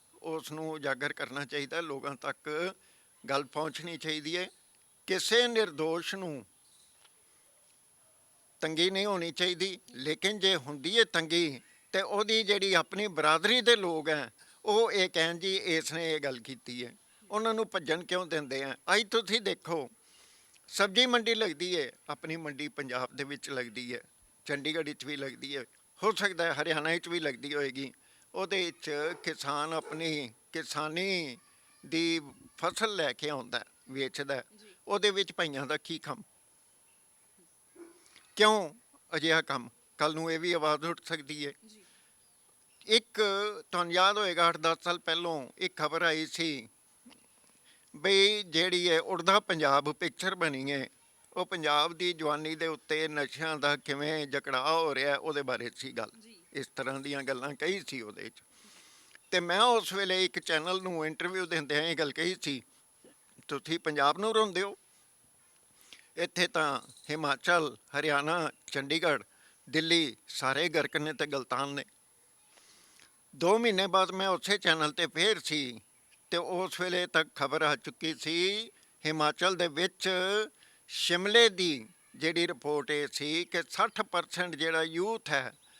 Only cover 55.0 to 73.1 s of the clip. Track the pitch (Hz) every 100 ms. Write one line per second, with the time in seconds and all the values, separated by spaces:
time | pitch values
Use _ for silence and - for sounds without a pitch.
55 | 143 139 160 143 131 117 117 - 135 120
56 | 107 - - 208 _ 139 135 - 127 135
57 | 139 139 135 131 139 139 160 196 143 131
58 | 107 101 107 - _ _ - - - -
59 | - - _ 180 175 185 247 226 175 190
60 | 190 185 185 175 - 160 170 190 185 165
61 | 156 156 175 190 175 165 143 147 165 160
62 | 147 151 175 185 151 131 - _ _ _
63 | - _ _ - - 143 - 165 160 147
64 | 143 160 220 220 214 190 202 - _ _
65 | _ _ _ _ _ _ _ _ - -
66 | _ 160 170 175 175 165 151 131 - -
67 | - 156 147 135 - 175 147 113 _ 143
68 | 151 143 151 175 151 - - 139 139 160
69 | 165 131 - _ _ _ - 151 160 170
70 | 147 - - - 131 135 170 165 - 156
71 | 151 135 147 135 120 127 143 143 - _
72 | _ _ _ _ _ - _ - _ _
73 | -